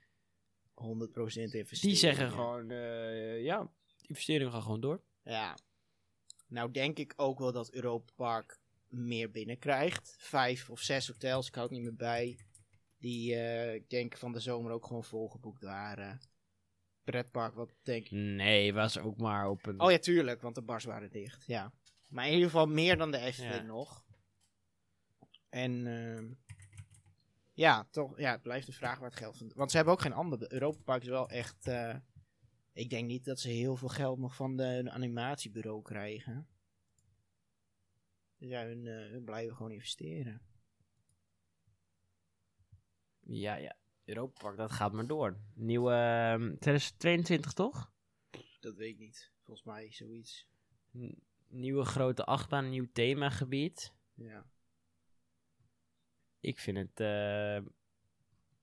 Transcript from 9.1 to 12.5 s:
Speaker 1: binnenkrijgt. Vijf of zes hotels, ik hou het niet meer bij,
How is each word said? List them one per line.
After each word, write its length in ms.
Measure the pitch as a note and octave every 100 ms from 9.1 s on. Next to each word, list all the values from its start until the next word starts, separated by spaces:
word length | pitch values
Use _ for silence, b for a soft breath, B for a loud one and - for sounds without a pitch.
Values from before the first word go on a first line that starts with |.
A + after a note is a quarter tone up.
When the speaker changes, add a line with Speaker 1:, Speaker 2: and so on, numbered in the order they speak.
| A2+ A2+
Speaker 1:
binnenkrijgt. 840 | A2 G#2+ B2 D3 C#3 D#3+ - - -
Vijf 500 | - C#3 B2 B2+ -
of 100 | A#2
zes 260 | - C#3 -
hotels, 400 | - C3 C3 B2+
ik 80 | B2+
hou 120 | A#2+
het 80 | B2+
niet 100 | A#2
meer 100 | A2+
bij, 440 | A#2 A#2+ A#2+ B2 -